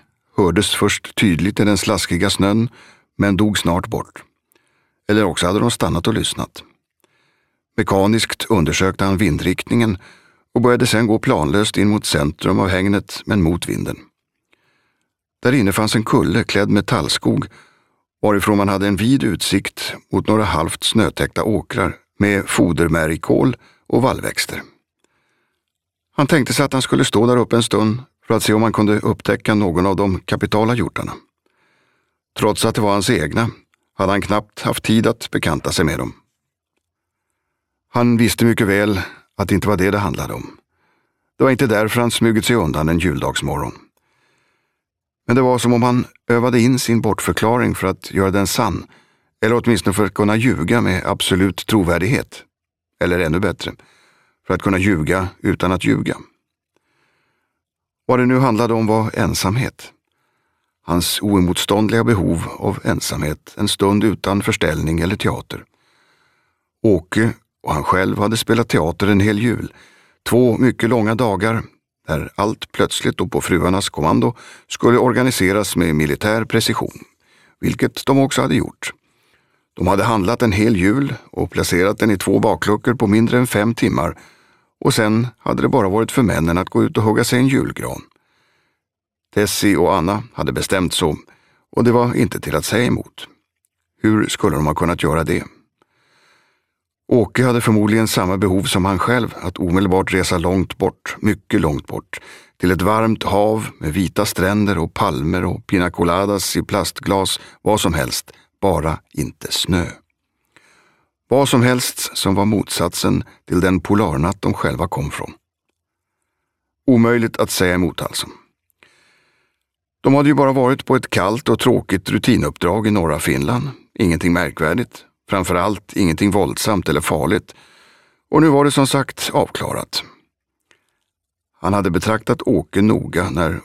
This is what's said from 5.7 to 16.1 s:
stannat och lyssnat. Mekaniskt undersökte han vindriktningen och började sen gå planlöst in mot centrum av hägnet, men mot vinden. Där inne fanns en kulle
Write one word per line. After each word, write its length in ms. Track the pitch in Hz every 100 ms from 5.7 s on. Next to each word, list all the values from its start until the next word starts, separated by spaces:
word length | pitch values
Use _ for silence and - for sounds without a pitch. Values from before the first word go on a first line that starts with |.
stannat 360 | - 82 82 113
och 80 |
lyssnat. 480 | 90 78 - - - - _ _ _ _ _ _ _ _ _ _ -
Mekaniskt 680 | 101 98 98 113 - -
undersökte 600 | - 104 76 73 95 -
han 120 | 98 95
vindriktningen 840 | 101 73 80 92 - 117 110 90 - - _ _ _
och 60 | 123
började 260 | 123 120 120
sen 200 | 107 117
gå 120 | 110
planlöst 580 | 135 104 76 95 107 104
in 120 | 104
mot 180 | 104 -
centrum 520 | - 73 - - 104
av 100 | 98
hägnet, 540 | 92 98 101 - - -
men 160 | 104
mot 260 | 80 87 -
vinden. 280 | 50 50 - - _ _ _ _ _ _ _ _ _ _ _ _ _
Där 100 | 123
inne 200 | 135 98
fanns 240 | 98 110 117
en 80 |
kulle 400 | 104